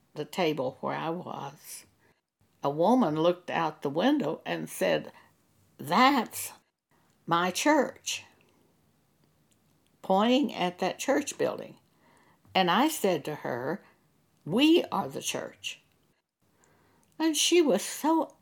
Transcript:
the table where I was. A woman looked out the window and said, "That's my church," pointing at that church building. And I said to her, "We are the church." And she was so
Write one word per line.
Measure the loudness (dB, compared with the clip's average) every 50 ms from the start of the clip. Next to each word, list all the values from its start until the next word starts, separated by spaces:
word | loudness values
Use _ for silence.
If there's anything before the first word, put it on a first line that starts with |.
| _ _ -12
the | -12 -10
table | -8 -4 -2 0 0 0 -2 -4 -6 -6 -6
where | -8 -6 -6
I | -6 -6 -6
was. | -8 -8 -10 -10 -12 -10 -12 -12 -14 -16 -20 -18 -18 -18 -20 _ _ _ _ _ _ _ _ _ _ _ _ _ _ -4
A | -4 -2
woman | 0 2 4 4 6 4 4 2 2 2
looked | 2 2 2 0 -4 -4
out | -2 -2 -2 -2 -4 -4
the | -6 -4
window | -2 0 2 2 2 2 0 -4 -6 -6 -6
and | -8 -6 -6 -8 -10
said, | -6 -2 0 0 0 0 -2 -8 -18 -20 -20 _ _ _ _ _ _ _ _ _ _
"That's | -14 -6 0 2 6 6 6 4 4 -2 -4 -8 -10 -12 -12 -14 -18 _ _ _ _ _ _ _ _ _ _ _ _ -4
my | -2 0 0 0 -2
church," | -2 0 2 2 4 4 2 -2 -4 -10 -8 -8 -8 -8 -10 -18 _ _ _ _ _ _ _ _ _ _ _ _ _ _ _ _ _ _ _ _ _ _ _ _ _ _ _ _ _ _ _ _ _ _
pointing | -2 0 2 2 4 4 4 2 2 0 -2
at | -2 -4 -4 -2 -2
that | -4 -4 -4 -4
church | -2 0 0 0 -2 -4 -4
building. | -2 -2 -2 -2 -6 -10 -14 -18 _ _ _ _ _ _ _ _ _ _ _ _ _ _ _ 0
And | 0 2 2
I | 4 2 2 2
said | 0 0 0 0 0 0 -4
to | -8 -10
her, | -8 -6 -6 -6 -4 -4 -6 -6 -8 -10 _ _ _ _ _ _ _ _ _ _ _ -8
"We | -2 0 4 4 6 6 4 2
are | 0 -4 -6 -6 -6
the | -8 -10
church." | -8 -8 -8 -8 -8 -10 -14 -12 -12 -14 -14 -14 _ _ _ _ _ _ _ _ _ _ _ _ _ _ _ _ _ _ _ _ _ _ _ _ _ _ _ -2
And | 0 0 2
she | 2 2 4 6 6
was | 6 6 4 2
so | 0 -4 -10 -4 0 2 2 2 0 -2 -6 -6